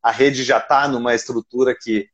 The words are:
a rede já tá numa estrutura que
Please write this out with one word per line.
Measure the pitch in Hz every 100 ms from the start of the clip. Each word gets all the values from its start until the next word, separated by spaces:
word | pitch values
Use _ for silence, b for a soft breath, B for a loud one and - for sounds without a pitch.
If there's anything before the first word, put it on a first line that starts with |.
a | 120
rede | 113 139 131
já | 127 120
tá | - 143 143
numa | 127 120 117
estrutura | - 120 - 123 127 120
que | 117 107 101